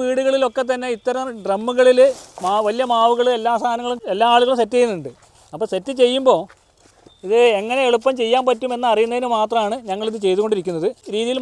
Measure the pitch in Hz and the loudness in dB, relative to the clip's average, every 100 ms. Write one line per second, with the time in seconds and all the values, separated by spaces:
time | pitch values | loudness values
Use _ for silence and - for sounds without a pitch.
0 | 254 254 262 269 262 269 247 254 254 220 | -2 0 0 0 0 -2 -2 -4 -4 -4
1 | 254 247 262 226 196 196 233 247 254 254 | -4 -4 -6 -8 -4 -4 -2 2 4 6
2 | 269 247 - - 180 208 208 233 254 233 | 4 2 -12 -6 -2 0 0 -2 0 2
3 | 233 240 247 240 226 233 247 233 240 247 | 4 4 2 0 -2 -2 -2 -4 -4 -6
4 | 311 196 233 240 247 247 214 247 240 180 | -6 0 4 4 4 2 0 0 0 -2
5 | 135 - _ _ _ 151 214 185 185 262 | -10 -16 _ _ _ -10 -6 -6 -6 2
6 | 247 254 262 175 - - _ _ _ _ | 2 4 2 2 -2 -16 _ _ _ _
7 | _ _ 185 226 240 202 214 254 254 233 | _ _ -2 2 4 2 -2 -2 0 0
8 | 269 254 226 247 254 233 254 240 247 214 | 0 -2 0 2 2 -2 -4 -2 0 2
9 | 226 247 247 226 214 226 208 247 226 196 | 0 -2 -2 -2 0 0 -2 -4 -6 -6
10 | 220 220 196 185 220 202 175 165 185 - | -6 -2 0 0 -2 -6 -6 -4 -6 -6
11 | - 208 233 262 | -8 -6 -4 -2